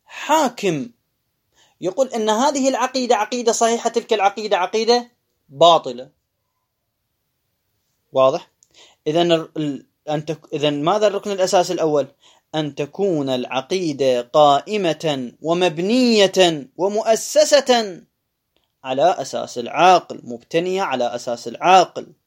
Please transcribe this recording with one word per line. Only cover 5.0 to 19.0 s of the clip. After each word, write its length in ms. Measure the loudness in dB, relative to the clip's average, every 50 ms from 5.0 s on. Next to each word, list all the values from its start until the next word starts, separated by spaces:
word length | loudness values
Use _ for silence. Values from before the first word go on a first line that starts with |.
| 0 -6 _ _ _ _ _ _ _ _
باطلة. 600 | 0 4 6 6 6 6 2 -2 -12 -12 -14 -18 _ _ _ _ _ _ _ _ _ _ _ _ _ _ _ _ _ _ _ _ _ _ _ _ _ _ _ _ _ _ _ _ _ _ _ _ _ _ _ _ 0
واضح؟ 380 | 2 2 4 2 0 -8 _ _ _ _ _ _ _ -20 _ _ _ -6 -2
إذن 240 | 0 0 2 2
ال-، 200 | 2 0 -2 -4 -8 -6
ال-، 280 | -6 -6 -6 -8 -12 _ _ _ -10 -6
أن 160 | -6 -6 -6
تك-، 280 | -6 -10 -10 _ -10 -8
إذن 300 | -2 -2 -2 -2 0 0
ماذا 240 | 0 0 2 2 0
الركن 240 | 0 -2 -6 -6
الأساسي 420 | -2 -2 -2 2 2 2 2 2 -2
الأول؟ 340 | -2 -2 0 0 0 -2 -2 _ _ _ _ _ _ _ _ -6
أن 200 | -4 -4 -4 -6
تكون 540 | -8 -10 -8 -6 -4 -2 -2 0 -2 -2 -2
العقيدة 920 | -4 -4 -4 -4 -6 -6 -6 -4 -4 -4 -4 -4 -2 0 0 0 0 0
قائمة 1080 | -2 _ 4 4 6 6 6 4 0 -2 -4 -2 -2 -2 -4 -2 -4 -4 -4 -4 -6 -10 -12 _
ومبنية 1300 | -4 -2 0 0 0 -2 -2 -2 -2 0 0 2 2 2 4 4 4 2 4 4 2 2 2 -2 -8 -12 _ -4
ومؤسسة 1200 | -4 -2 -2 -2 0 0 0 -2 -2 -2 2 2 2 4 4 2 4 4 2 2 2 -4 -8 -14 -20 _ _ _ _ _ _ _ _ _ _ _ _ _ _ _ -8
على 200 | -6 -2 2